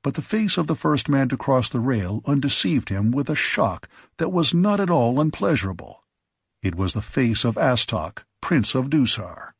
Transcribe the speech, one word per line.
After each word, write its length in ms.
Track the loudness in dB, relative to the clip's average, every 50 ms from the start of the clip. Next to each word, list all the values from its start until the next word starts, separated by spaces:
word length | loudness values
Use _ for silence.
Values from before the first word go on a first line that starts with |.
But 140 | -2 -2 -4
the 80 | -4 -4
face 340 | -2 0 0 2 2 0
of 80 | 0 0
the 100 | -2 -2
first 320 | -2 0 0 0 0 2
man 220 | 2 2 2 2 0
to 80 | -2
cross 320 | -2 0 2 2 2 2 0
the 100 | -2 -2
rail 440 | 0 0 0 0 -2 -2 -4 -4 0
undeceived 640 | 0 0 2 2 2 0 2 2 2 0 0 0 -2
him 220 | -2 2 2 2
with 180 | 2 0 -2 -2
a 60 | -2
shock 520 | -2 -2 -2 0 0 0 0 0 -6 -12 -20 _ -20 -20 _ _
that 140 | -4 -4 0
was 240 | 0 0 2 2 2
not 240 | 2 2 2 2 2
at 100 | 2 2
all 300 | 2 2 2 2 2 2
unpleasurable. 840 | 0 0 0 0 0 0 2 0 0 -4 -6 -8 -14 -18 -20 -20 _ _ _ _ _ _ _ _ _ _ _ _ -6
It 100 | -4 -2
was 200 | -2 -2 -2 -2
the 100 | -4 -6
face 420 | -4 0 0 2 2 2 2 0
of 140 | 0 0 2
Astok, 640 | 2 2 2 2 0 -2 -4 -4 -6 -6 -12 -16 -20 _ _ _
Prince 320 | -4 0 0 2 2 2 0
of 160 | -2 0 2
Dusar. 640 | 2 2 2 2 0 -4 -6 -12 -14 -16 -16 -18 _ _